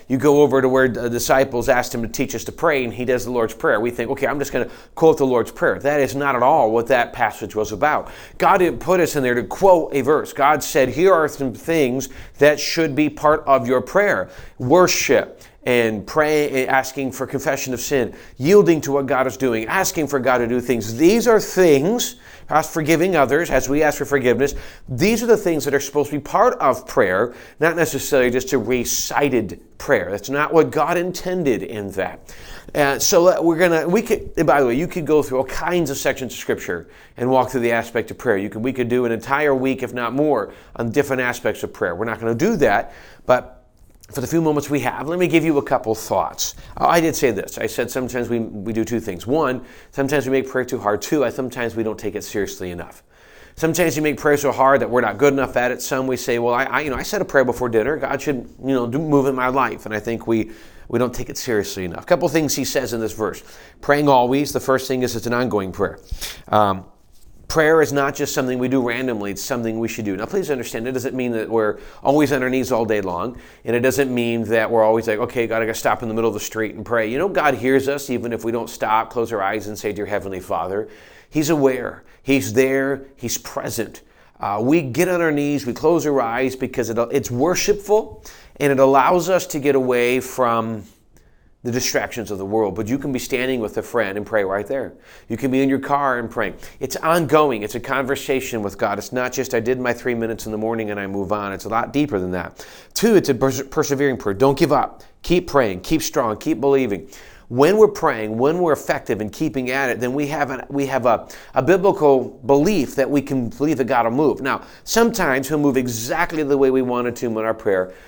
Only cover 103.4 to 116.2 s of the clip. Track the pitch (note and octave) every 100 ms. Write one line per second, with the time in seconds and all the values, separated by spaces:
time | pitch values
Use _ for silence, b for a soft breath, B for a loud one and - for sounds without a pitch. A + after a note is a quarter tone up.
103.4 | C3+ A#2+ - D#3 C#3+ C#3 C#3+ A2+ G#2 G2
104.4 | C3+ C#3 D#3+ C#3 A2+ - b b - -
105.4 | - C#3+ A2+ F2+ - D#3+ - D3+ A#2 G#2+
106.4 | D3 D#3 C#3 C#3 B2+ F#2+ - B B B
107.4 | B A#2+ D3+ G#3+ G#3+ G3+ D#3+ A#2 G#2+ A2+
108.4 | C#3 E3+ F3 C#3 - D3 - G#2+ G#2+ -
109.4 | D#3 C3+ B2 C3+ C3+ A2 B2 C#3 C#3+ D3+
110.4 | C3+ C3 - C#3 C#3 C3 A#2+ G#2 - B
111.4 | B B2+ B2+ F#3 F#3+ - D3 C3+ A#2+ -
112.4 | A2 C#3 E3 G3+ A#2+ - B2+ C#3+ C#3 C3+
113.4 | A#2 - D3 C3 A#2+ B2+ A2+ B2 D3+ G2
114.4 | C3 G#2+ B B - A3+ A#3 - E3 C3
115.4 | C3+ D3+ C#3+ C3 B2 A2+ A#2 E3